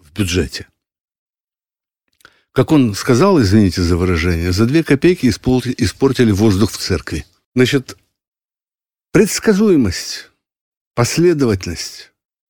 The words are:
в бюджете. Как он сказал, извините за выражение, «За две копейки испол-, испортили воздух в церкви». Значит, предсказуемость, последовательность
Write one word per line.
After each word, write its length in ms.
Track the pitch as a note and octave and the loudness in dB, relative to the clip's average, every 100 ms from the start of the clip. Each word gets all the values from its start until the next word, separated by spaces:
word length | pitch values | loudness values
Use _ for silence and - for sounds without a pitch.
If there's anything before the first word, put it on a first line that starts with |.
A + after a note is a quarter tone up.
в 100 | _ | _
бюджете. 560 | - F#2 F2+ D2 - - _ _ _ _ _ _ _ _ _ _ _ _ _ _ _ - _ _ | -6 -2 -2 -4 -8 -16 _ _ _ _ _ _ _ _ _ _ _ _ _ _ _ -20 _ _
Как 200 | - A#2+ | -2 2
он 220 | D#3 A#2+ | 2 2
сказал, 460 | G2 - A#2+ G3 F3 | -2 0 2 4 2
извините 420 | G2 A2 F#2+ F#2+ | 4 4 2 0
за 140 | F2 F2 | -2 0
выражение, 560 | F#2 E2+ F2 E2 F2+ | 0 -2 -2 -2 -2
«За 140 | F2+ A#2 | 0 0
две 160 | D#3+ | 0
копейки 440 | - C#3 E3+ F3+ B3+ | 0 2 2 2 0
испол-, 360 | - B2 B2+ A#2+ - | -2 -2 -2 -2 -4
испортили 560 | G2+ - C3+ B2+ A2+ | -4 0 0 2 0
воздух 380 | F#2+ A2 F#2+ G#2+ | 2 2 2 0
в 80 | - | -4
церкви». 480 | - E2 - D#2 - _ _ | -6 -6 -6 -10 -12 _ _
Значит, 420 | B2 B2+ C#3 - - _ _ _ _ _ _ _ _ _ _ _ | -2 0 0 -6 -20 _ _ _ _ _ _ _ _ _ _ _
предсказуемость, 1200 | E3 G#3+ - A3 F#3+ G#3+ D#3+ G2+ - - - - _ _ _ _ _ _ | 0 2 0 0 2 4 2 2 -2 -10 -14 -18 _ _ _ _ _ _
последовательность 1160 | - A#2+ - F3 D3+ B2 F#2 - E2 - - - _ _ _ - | -4 -2 2 0 2 0 0 -4 -10 -12 -16 -20 _ _ _ -4